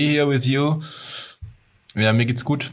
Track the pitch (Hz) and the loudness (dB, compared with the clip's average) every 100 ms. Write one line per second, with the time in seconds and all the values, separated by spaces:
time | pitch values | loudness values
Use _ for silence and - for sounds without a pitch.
0 | 147 147 147 135 123 135 147 156 156 - | 4 2 2 2 2 2 2 0 -4 -14
1 | - - - - - - _ _ - - | -14 -12 -14 -16 -20 -20 _ _ -10 0
2 | 110 110 117 123 - 147 - | 2 4 2 0 -2 -2 -4